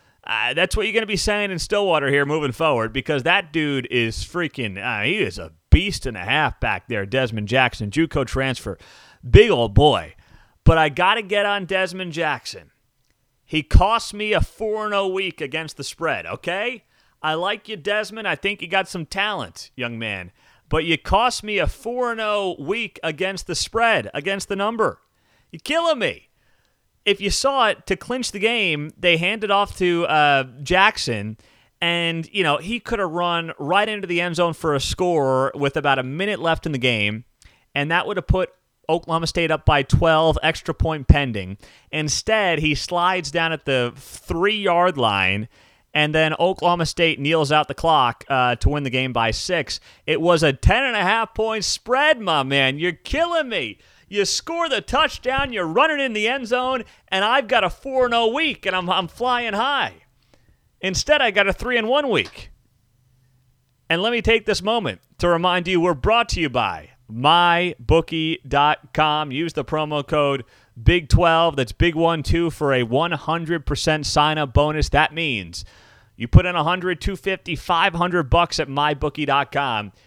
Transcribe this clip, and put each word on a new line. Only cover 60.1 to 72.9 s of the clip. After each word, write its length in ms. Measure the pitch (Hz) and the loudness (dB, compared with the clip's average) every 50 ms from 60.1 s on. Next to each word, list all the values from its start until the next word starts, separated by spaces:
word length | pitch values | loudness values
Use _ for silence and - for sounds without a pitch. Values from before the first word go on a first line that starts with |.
| _ _ _ _ _ _ _ _ _ _ _ _ _ _ - | _ _ _ _ _ _ _ _ _ _ _ _ _ _ -6
Instead, 400 | 190 185 - - - 302 294 269 | -4 -4 -2 0 0 2 2 2
I 80 | 226 | 2
got 180 | 190 208 196 196 | 2 2 2 2
a 60 | 185 | 0
three 240 | - - 240 247 233 | -4 -4 -2 -2 0
and 100 | 220 220 | 0 0
one 220 | 254 294 294 269 | 0 0 0 0
week. 400 | 208 139 92 - - - - - - _ _ _ _ _ _ _ _ _ _ _ _ _ _ _ _ _ _ _ _ _ _ _ _ _ _ - | 0 0 -2 -2 -6 -18 -20 -20 -20 _ _ _ _ _ _ _ _ _ _ _ _ _ _ _ _ _ _ _ _ _ _ _ _ _ _ -4
And 140 | 165 170 190 | -2 0 0
let 100 | 226 240 | 0 0
me 80 | 233 | 0
take 240 | 175 208 226 226 220 | 2 2 2 2 2
this 180 | - 196 - 175 | 0 -2 -2 0
moment 380 | 208 226 233 196 127 95 - _ _ _ - | -2 -2 -2 -2 -4 -6 -8 _ _ _ -2
to 100 | - 175 | 0 2
remind 380 | 175 165 175 185 180 180 175 | 2 2 2 2 0 0 0
you, 140 | 175 190 170 | 0 2 2
we're 140 | 165 180 170 | 2 2 0
brought 340 | 131 - 196 220 233 233 233 | 0 2 2 2 2 2 0
to 100 | - 180 | -2 -2
you 100 | 165 139 | -2 -2
by 400 | 120 127 113 98 87 78 78 - _ _ _ - | 0 0 -2 -2 -4 -6 -12 -18 _ _ _ -14
my 640 | 110 113 131 147 165 175 175 175 170 170 180 180 - - | -6 0 2 4 4 6 6 4 2 2 0 -2 -6 -6
bookie 600 | 120 110 151 165 160 - 170 160 160 160 160 - - | -2 2 2 2 2 0 -4 -4 -2 -2 -4 -4 -6
dot 460 | 143 131 143 143 151 151 - - - - | -2 0 2 2 2 2 0 -4 -6 -2
com. 400 | - 151 151 151 151 151 147 127 | 0 0 2 0 -2 -4 -4 -4
Use 220 | 143 165 165 - | -4 -4 -4 -4
the 100 | 156 131 | -6 -6
promo 420 | - 165 156 156 151 151 147 139 | -4 -4 -4 -2 -2 -4 -4 -4
code 380 | - 165 151 147 143 139 131 117 _ _ _ _ _ - 123 | -2 0 0 0 0 0 -2 -6 _ _ _ _ _ -16 -4
Big 280 | 110 - 175 180 156 120 | 0 0 2 0 2 2
twelve, 480 | - 160 175 165 165 165 170 170 143 | 2 4 4 4 4 4 2 2 0
that's 160 | 139 127 117 - | -2 -4 -4 -2
Big 220 | - 175 175 156 | 0 0 0 0
one 280 | 160 165 165 165 160 139 | 0 0 0 0 -2 -2
two, 280 | - - 165 170 165 | 0 0 0 0 -2
for 220 | - - 156 139 135 | -2 -2 0 0 2
a 100 | 127 120 | 2 0
one 300 | 110 | 0